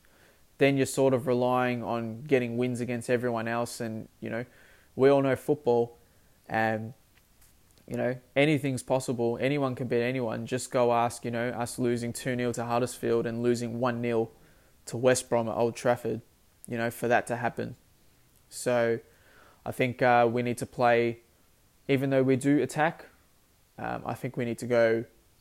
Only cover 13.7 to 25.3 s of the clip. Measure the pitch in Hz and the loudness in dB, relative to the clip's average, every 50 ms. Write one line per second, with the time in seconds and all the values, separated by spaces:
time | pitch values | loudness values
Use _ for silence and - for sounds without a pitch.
13.7 | 117 117 127 123 117 117 120 120 117 113 117 117 - _ - - _ _ _ _ | -4 -2 -2 -2 -2 -2 -2 0 0 0 0 -2 -6 _ -20 -20 _ _ _ _
14.7 | _ _ _ - - 117 131 127 127 123 - - 123 117 113 110 - - 120 117 | _ _ _ -10 -4 0 2 2 2 2 0 0 0 0 0 0 0 0 0 0
15.7 | 113 - - 123 120 - - 117 123 120 - _ _ _ _ _ _ _ - - | -2 0 0 0 0 0 -2 -4 -6 -6 -8 _ _ _ _ _ _ _ -12 -8
16.7 | 123 117 117 120 - - 120 117 120 110 - - 120 120 120 117 - 120 117 120 | -6 -4 -4 -4 -4 -4 0 2 2 2 2 -2 -4 -4 -4 -4 -4 -6 -8 -8
17.7 | 120 - _ _ _ _ _ _ _ _ _ _ _ _ _ _ - - - 127 | -10 -16 _ _ _ _ _ _ _ _ _ _ _ _ _ _ -14 -6 -2 0
18.7 | 123 120 117 117 113 110 - _ _ _ _ _ _ - - - _ _ - 120 | 0 2 2 0 0 -2 -6 _ _ _ _ _ _ -20 -20 -20 _ _ -10 -6
19.7 | - - 131 123 120 - 131 123 120 120 120 117 117 123 120 123 120 - 127 - | -2 -2 -2 -2 0 2 4 6 6 6 6 4 2 0 -2 -2 -4 -6 -8 -8
20.7 | - 131 123 120 117 117 120 117 117 - _ _ _ _ _ _ _ _ _ _ | -2 2 4 4 4 4 2 0 -2 -6 _ _ _ _ _ _ _ _ _ _
21.7 | _ _ _ - 139 131 139 135 135 135 131 135 135 120 139 139 147 143 123 - | _ _ _ -2 0 0 0 2 2 2 4 4 2 2 4 2 2 2 2 0
22.7 | - 151 151 170 - - - - _ _ _ _ _ _ _ _ _ _ _ _ | 0 0 0 0 -2 -6 -14 -20 _ _ _ _ _ _ _ _ _ _ _ _
23.7 | _ 117 117 117 120 113 - - 117 - - 123 - 143 120 117 117 - 120 120 | _ -10 -8 -8 -8 -6 -6 -8 -8 -6 -8 -8 -6 -6 -6 -6 -6 -6 -4 0
24.7 | 120 117 117 113 113 113 117 - _ _ _ _ | 2 4 4 4 2 0 -2 -6 _ _ _ _